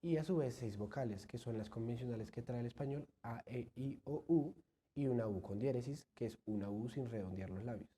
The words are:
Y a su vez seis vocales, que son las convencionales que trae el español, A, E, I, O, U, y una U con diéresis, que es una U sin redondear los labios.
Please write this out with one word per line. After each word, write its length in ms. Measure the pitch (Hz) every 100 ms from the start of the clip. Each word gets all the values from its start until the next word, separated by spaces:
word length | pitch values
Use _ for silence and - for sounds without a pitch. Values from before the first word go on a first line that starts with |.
Y 140 | 170 160
a 60 |
su 140 | 151 175
vez 180 | 135
seis 220 | 120 117 101
vocales, 500 | 104 - 123 98 -
que 100 | 120
son 220 | - 110
las 100 | 107
convencionales 640 | - 113 117 123 113 110
que 100 | -
trae 200 | 120 123
el 40 |
español, 420 | 120 - 139 143 208 _
A, 220 | 117 117
E, 260 | - 127 120
I, 240 | - 135 -
O, 180 | - 147 -
U, 280 | 165 147 - - _ _
y 100 | -
una 220 | 139 123 110
U 140 | 98
con 180 | 95 101
diéresis, 480 | 131 120 123 139 -
que 100 | -
es 140 | 117 113
una 260 | - 107 101
U 180 | 104 120
sin 200 | 143 123
redondear 420 | 110 92 95 92
los 120 | 92
labios. 240 | 113 110 101